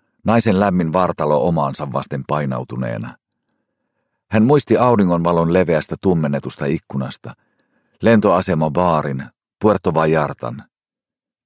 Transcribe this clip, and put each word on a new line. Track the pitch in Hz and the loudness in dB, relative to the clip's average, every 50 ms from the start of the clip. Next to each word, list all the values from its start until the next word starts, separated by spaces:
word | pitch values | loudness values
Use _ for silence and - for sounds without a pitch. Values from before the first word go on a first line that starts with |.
| _ _ _ _ - | _ _ _ _ -2
naisen | - 110 117 - 113 95 95 | 0 0 2 2 2 2 2
lämmin | 104 101 90 90 85 80 78 | 2 0 0 0 0 0 0
vartalo | 92 90 85 82 - 78 76 76 71 - 90 | 0 0 0 -2 -2 -2 0 0 0 0 0
omaansa | 82 78 71 69 67 - 73 69 64 | 0 0 -2 -4 -4 -8 -10 -8 -8
vasten | 67 69 - 69 69 65 - | -8 -8 -8 -8 -10 -6 -4
painautuneena. | 73 76 73 67 64 62 64 - 58 64 64 58 57 55 57 62 - _ _ _ _ _ _ _ _ _ _ _ _ _ _ _ _ _ _ _ _ _ _ - | -4 -4 -4 -4 -6 -8 -8 -10 -8 -8 -8 -6 -6 -8 -10 -12 -14 _ _ _ _ _ _ _ _ _ _ _ _ _ _ _ _ _ _ _ _ _ _ -2
Hän | - 110 107 | 0 2 4
muisti | 127 151 147 - - 113 85 | 4 4 2 2 2 2 2
auringonvalon | 123 127 120 104 98 90 87 85 82 87 87 85 82 82 87 | 4 4 4 4 2 2 2 0 0 2 2 2 2 2 2
leveästä | 92 90 78 82 76 - - 85 - | 2 2 2 0 -2 -2 -4 -8 -4
tummennetusta | - 95 90 82 76 71 71 69 - 67 - - 76 | 0 0 0 2 0 -2 -2 -4 -6 -8 -10 -6 -4
ikkunasta. | 71 78 80 - - - 67 65 65 - - - 62 - _ _ _ _ _ _ _ _ _ _ _ _ - | -4 -4 -4 -6 -8 -8 -8 -8 -8 -10 -14 -16 -18 -20 _ _ _ _ _ _ _ _ _ _ _ _ -2
Lentoasema | - 107 117 107 101 101 87 90 92 98 87 78 78 78 | 2 4 4 4 4 4 2 2 2 0 0 0 0 -2
baarin, | 69 87 90 87 80 76 76 73 69 67 - - _ _ _ _ _ - | 0 0 2 2 2 0 -2 -4 -6 -8 -10 -14 _ _ _ _ _ 0
Puerto | - 107 101 92 - 92 80 | 2 2 2 2 0 -2 0
Vallartan. | 78 80 80 78 78 73 69 69 - - 60 - - - _ _ _ _ _ _ _ _ _ _ _ _ _ _ _ _ | 2 2 2 2 2 0 -2 -6 -8 -10 -10 -10 -12 -16 _ _ _ _ _ _ _ _ _ _ _ _ _ _ _ _